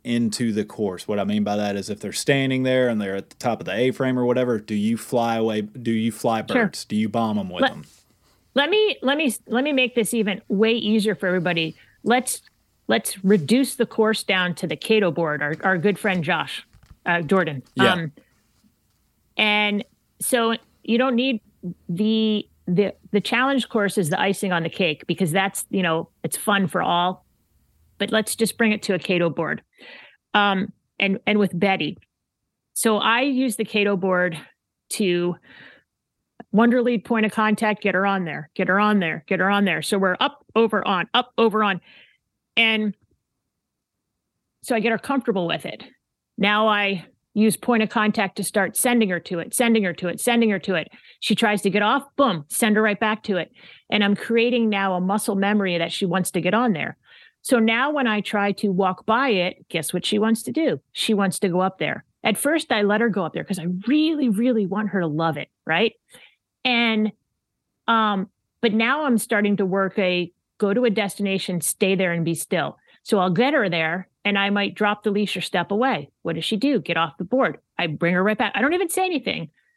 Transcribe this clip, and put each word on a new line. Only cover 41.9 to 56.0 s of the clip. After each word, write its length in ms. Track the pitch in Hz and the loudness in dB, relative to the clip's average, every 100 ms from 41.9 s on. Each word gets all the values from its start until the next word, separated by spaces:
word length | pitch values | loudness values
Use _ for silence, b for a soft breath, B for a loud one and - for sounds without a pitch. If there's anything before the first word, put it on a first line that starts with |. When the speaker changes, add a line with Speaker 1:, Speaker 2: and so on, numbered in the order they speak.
| b b b _ _ _ - | b b b _ _ _ 0
Speaker 2:
And 380 | 226 220 214 - _ _ _ _ _ _ _ _ _ _ _ _ _ _ _ _ | 2 2 -2 -4 _ _ _ _ _ _ _ _ _ _ _ _ _ _ _ _
so 120 | - | -4
I 60 | 233 | 0
get 120 | 233 | 0
her 60 | 226 | -2
comfortable 480 | - 277 - 190 170 | -2 -2 0 -2 -2
with 180 | - | -4
it. 200 | - - - _ _ _ _ - | -6 -12 -16 _ _ _ _ 0
Now 300 | 196 208 220 | 2 4 4
I 380 | 208 202 190 - _ _ | 2 0 -2 -8 _ _
use 220 | 208 214 - | 2 2 2
point 260 | - 233 | 0 0
of 60 | 214 | 2
contact 480 | 233 214 220 190 - | 0 0 0 -2 -4
to 80 | |
start 320 | 190 208 190 - | -2 0 0 0
sending 320 | 247 240 208 | 2 2 2
her 120 | 175 | -2
to 180 | - 170 | -4 -8
it, 160 | - | -4
sending 300 | - 233 226 | 0 2 4
her 80 | 190 | 2
to 140 | 151 180 | -2 -6
it, 120 | - | -4
sending 300 | 240 240 226 | 0 2 2
her 80 | 190 | 0
to 160 | - | -2
it. 140 | 175 - B B B | -2 -4 B B B
She 140 | - | -2
tries 280 | 208 220 208 | 0 2 0
to 80 | 202 | 0
get 120 | 202 | 0
off, 220 | 208 269 - - | 2 0 -2 0
boom, 280 | 262 165 147 | 0 0 -6
send 280 | - 220 214 | -2 2 2
her 60 | |
right 160 | 214 202 | 2 0
back 240 | 214 214 | -2 -2
to 120 | - 185 | -2 -4
it. 160 | - B B B B | -4 B B B B
And 120 | 214 | 0
I'm 140 | 202 202 | 2 0
creating 520 | - 226 240 240 220 | 0 2 2 2 0
now 260 | 202 196 | 0 0
a 60 | 180 | 0
muscle 360 | 185 208 - 196 | 0 -2 0 0
memory 420 | 196 208 190 175 | 2 2 0 0
that 140 | 170 | -2
she 140 | - | -2